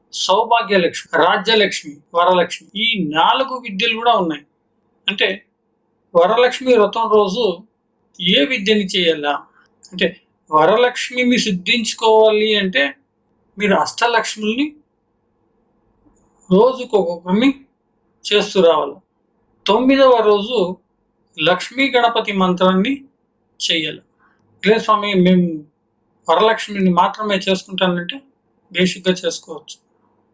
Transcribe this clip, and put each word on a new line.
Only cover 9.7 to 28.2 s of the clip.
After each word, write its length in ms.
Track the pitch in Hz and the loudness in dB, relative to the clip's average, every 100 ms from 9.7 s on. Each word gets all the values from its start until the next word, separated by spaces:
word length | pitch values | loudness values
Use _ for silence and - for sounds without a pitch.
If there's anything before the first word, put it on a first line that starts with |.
| _ _ | _ _
అంటే, 300 | 185 190 - _ _ _ | -4 -4 -4 _ _ _
వరలక్ష్మిని 840 | 156 - 220 247 247 - 247 247 247 | 2 4 4 2 -2 -6 -2 0 0
సిద్ధించుకోవాలి 1160 | 220 185 180 240 226 - 220 220 220 214 214 208 | 0 -4 -2 -2 -2 -2 2 4 4 2 0 0
అంటే 400 | 190 254 277 - _ _ _ _ _ - | -2 -2 -4 -6 _ _ _ _ _ -6
మీరు 160 | 202 175 | -2 0
అష్టలక్ష్ముల్ని 1000 | 143 - 233 233 - 214 214 240 302 294 _ _ _ _ _ _ _ _ _ _ _ _ _ - - _ - | -2 -2 0 0 -2 -6 -4 -4 -4 -8 _ _ _ _ _ _ _ _ _ _ _ _ _ -20 -20 _ 0
రోజుకొకరిని 1120 | 185 247 247 247 208 170 175 180 196 269 269 _ _ _ _ _ _ - | 2 2 0 -2 -2 -2 -6 -2 0 0 -2 _ _ _ _ _ _ -2
చేస్తూ 280 | 208 190 196 | -2 0 2
రావాలి. 320 | 165 156 143 - _ _ _ _ _ _ - | 4 4 -2 -10 _ _ _ _ _ _ -2
తొమ్మిదవ 500 | 214 262 269 262 240 | 0 2 4 4 4
రోజు 600 | 214 208 208 247 175 185 _ _ _ _ _ - | 4 2 0 -2 -2 -6 _ _ _ _ _ -4
లక్ష్మీ 480 | 156 180 - 247 269 | 0 0 -2 -4 0
గణపతి 400 | 254 233 220 214 | 2 2 0 -2
మంత్రాన్ని 760 | 196 185 180 185 185 220 277 - _ _ _ _ _ - | 0 0 2 2 2 0 -4 -10 _ _ _ _ _ -4
చెయ్యాలి. 300 | 170 151 - - _ _ _ _ _ 180 | -2 -4 -10 -18 _ _ _ _ _ 0
"లేదు 140 | 220 | 2
స్వామి, 340 | - 208 202 | 2 0 0
మేము 520 | 190 180 185 175 160 151 _ _ _ _ _ - | 2 4 4 2 -4 -12 _ _ _ _ _ -2
వరలక్ష్మిని 600 | 165 214 220 - 202 185 | 2 2 0 -4 -2 0
మాత్రమే 460 | 175 196 196 214 196 | 2 0 -2 -4 -4
చేసుకుంటానంటే" 840 | 190 190 - 190 185 175 175 277 | -2 -4 -4 -4 -2 -2 -6 -14